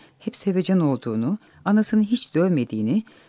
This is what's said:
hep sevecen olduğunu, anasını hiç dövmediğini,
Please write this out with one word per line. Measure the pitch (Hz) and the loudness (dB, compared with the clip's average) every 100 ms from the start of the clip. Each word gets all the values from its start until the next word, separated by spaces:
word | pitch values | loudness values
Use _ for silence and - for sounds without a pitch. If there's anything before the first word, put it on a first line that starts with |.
| - _ | -8 _
hep | - - | -12 -6
sevecen | 196 185 180 185 | -4 -2 0 2
olduğunu, | 151 127 123 110 120 214 _ - - | 2 0 -2 -2 -2 -4 _ -8 0
anasını | 208 214 214 | 2 2 2
hiç | 208 240 - 156 | 2 -2 -2 0
dövmediğini, | 185 156 117 110 110 196 - - | 2 0 -2 -2 0 -2 -4 -12